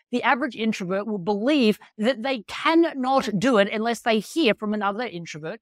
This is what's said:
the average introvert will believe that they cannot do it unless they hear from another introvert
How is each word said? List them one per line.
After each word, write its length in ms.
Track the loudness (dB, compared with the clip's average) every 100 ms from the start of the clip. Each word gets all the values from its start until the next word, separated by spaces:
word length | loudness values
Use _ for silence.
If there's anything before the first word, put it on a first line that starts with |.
| _
the 140 | -2
average 320 | 0 0 -2 -4
introvert 500 | -4 -2 -4 -4 -4
will 120 | -4
believe 640 | -2 -2 2 4 4 2 -6 -2
that 260 | -2 0
they 200 | -4 -6
cannot 960 | -8 -6 2 4 4 0 0 2 2 0
do 200 | 4 4
it 100 | 4
unless 260 | 0 -2 -2
they 180 | 0 0
hear 340 | 0 0 2
from 200 | 2 -2
another 320 | -2 -2 -4 -6
introvert 540 | -8 -12 -12 -10 -12